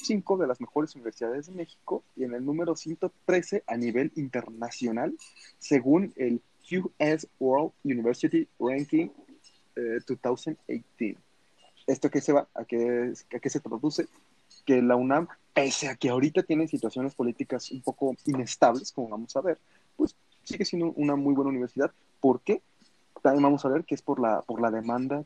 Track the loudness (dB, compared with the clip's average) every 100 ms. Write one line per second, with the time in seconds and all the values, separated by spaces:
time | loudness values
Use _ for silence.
0 | -2 -2 0 0 0 -2 -4 -2 -4 -6
1 | -10 -6 -4 -4 -8 -12 -12 _ -8 -8
2 | -8 -8 -6 -4 -4 -2 -2 -4 -6 -6
3 | -6 -4 0 0 0 -4 -4 -4 -2 -2
4 | -2 -4 -6 -6 -8 -10 -10 -6 -4 -2
5 | -4 -6 -14 -20 -20 _ 0 2 6 4
6 | 2 -2 -2 -2 -6 _ -4 -4 -2 0
7 | 0 0 -4 -2 2 2 0 -4 -4 0
8 | 0 0 0 0 -2 -2 -2 -2 0 0
9 | 0 -8 -20 -20 _ _ _ -8 -4 -4
10 | -6 -4 -2 -4 -6 -10 -8 -10 -10 -6
11 | -6 -6 _ _ _ _ _ _ -2 0
12 | 0 0 2 2 2 -6 -4 -2 0 0
13 | -2 -6 -10 -8 -4 -4 -6 -4 -2 -2
14 | -6 _ _ _ _ _ 2 4 6 4
15 | 4 2 0 -8 _ 0 0 0 -4 -2
16 | 0 2 2 2 0 0 0 -2 -4 -4
17 | -4 -2 -4 -4 -6 -6 -6 -8 -6 -2
18 | -2 -2 -2 -2 -2 4 4 4 -2 -8
19 | -8 -8 -6 -4 -2 -4 _ _ _ -4
20 | -4 -4 _ _ -8 -6 -2 -2 -2 0
21 | 0 2 2 2 0 -2 -2 -2 -2 -4
22 | _ _ 4 4 2 -2 -4 _ _ _
23 | _ 0 4 6 6 4 2 0 -2 -4
24 | -2 0 2 2 -2 0 0 0 -2 -2
25 | -2 -4